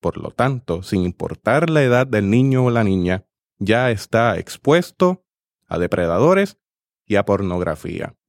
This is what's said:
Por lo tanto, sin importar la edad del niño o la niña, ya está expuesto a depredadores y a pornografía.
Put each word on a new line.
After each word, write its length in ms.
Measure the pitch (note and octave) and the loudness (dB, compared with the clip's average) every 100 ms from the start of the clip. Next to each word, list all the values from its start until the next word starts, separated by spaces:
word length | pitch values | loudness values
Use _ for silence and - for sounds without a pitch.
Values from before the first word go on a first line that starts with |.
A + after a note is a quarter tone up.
Por 180 | E2+ - | -6 -8
lo 120 | - | -12
tanto, 520 | - B2+ C3 - E2+ | -2 -2 -2 -6 -8
sin 200 | F#2+ G2 | -4 -2
importar 680 | F2+ F2 E2+ F2 - C3 E3 | -2 -4 -10 -6 0 0 2
la 120 | D#3 | 2
edad 240 | C3+ A#2+ C3 | 2 2 2
del 220 | G#2+ G2 | 0 2
niño 380 | A#2 C3+ C3 B2+ | 2 2 2 2
o 40 | |
la 140 | A#2 | 2
niña, 400 | G#2 F#2+ F2 F#2 - _ _ _ | 0 0 0 -2 -6 _ _ _
ya 320 | G2 A2+ B2+ | 0 0 2
está 480 | G#2+ - A#2 A#2 F#2+ | -2 -2 0 2 0
expuesto 880 | - - - D#3+ F3 _ F3+ F#3 _ _ _ _ _ | -8 -6 2 2 0 _ 0 0 _ _ _ _ _
a 120 | E2+ | -4
depredadores 800 | F2 - E2+ E2+ C#3+ F#3+ G3 - _ _ _ _ _ | -2 0 0 2 2 2 0 -6 _ _ _ _ _
y 100 | G2+ | -2
a 80 | |
pornografía. 920 | G2+ G2 G2 F2+ E2+ D#2 E2+ E2 - _ | 0 -2 -2 -4 -4 -6 -10 -10 -12 _